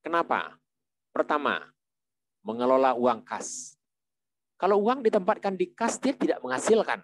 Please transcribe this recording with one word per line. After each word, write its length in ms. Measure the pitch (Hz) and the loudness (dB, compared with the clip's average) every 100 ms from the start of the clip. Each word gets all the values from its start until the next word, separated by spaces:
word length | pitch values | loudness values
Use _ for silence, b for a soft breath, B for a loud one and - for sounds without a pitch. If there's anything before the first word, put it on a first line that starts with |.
| 156 | -2
Kenapa? 480 | 170 160 107 78 - _ _ _ _ _ | -2 0 -2 -4 -14 _ _ _ _ _
Pertama, 560 | - 151 151 135 85 73 _ _ _ _ _ _ _ 101 | -4 -2 0 0 -2 -6 _ _ _ _ _ _ _ -10
mengelola 480 | 113 123 131 131 | -2 2 4 4
uang 320 | 123 123 113 - | 2 0 0 -6
kas. 480 | 107 - - - _ _ _ _ _ _ _ _ _ | -10 -10 -14 -16 _ _ _ _ _ _ _ _ _
Kalau 160 | 180 208 208 | 2 2 2
uang 160 | 262 | 0
ditempatkan 560 | 220 214 185 208 196 190 | 2 2 0 -2 -2 -4
di 160 | 180 | -6
kas, 240 | - 226 220 | -4 -4 -2
dia 160 | 262 | -4
tidak 260 | 277 302 - 127 | -2 -2 -2 -2
menghasilkan. 560 | 131 - 220 160 113 | -2 2 2 2 -4